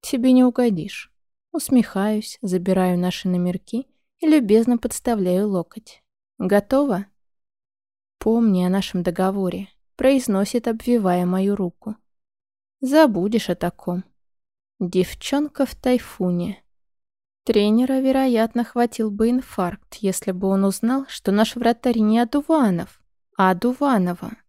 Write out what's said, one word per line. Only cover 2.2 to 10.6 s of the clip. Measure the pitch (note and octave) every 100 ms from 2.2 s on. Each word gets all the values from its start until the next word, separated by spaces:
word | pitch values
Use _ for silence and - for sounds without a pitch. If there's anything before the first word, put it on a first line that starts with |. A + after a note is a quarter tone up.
| - -
забираю | G3 F3+ F#3 F#3 F3+ F3+
наши | F3+ - F#3
номерки | F3+ F3+ F3+ - A3+ - _ _ _
и | D#4+
любезно | D4+ G#3+ A3 A#3 A#3+
подставляю | A#3+ - - A3 F3+ F3+ G#3
локоть. | F#3+ E3 - - - _ _ _ _
«Готово?» | F#3 G3+ G3+ C4+ C#4+ F#3+ G3 _ _ _ _ _ _ _ _ _ _ _
«Помни | A3 A3+ A3+ F3+
о | F3+
нашем | F#3+ F#3 F#3
договоре», | F3 E3+ F#3 G3 F#3 F3+ G3+ _ _ -
произносит, | C4 C4+ B3 G3 G3+ A#3+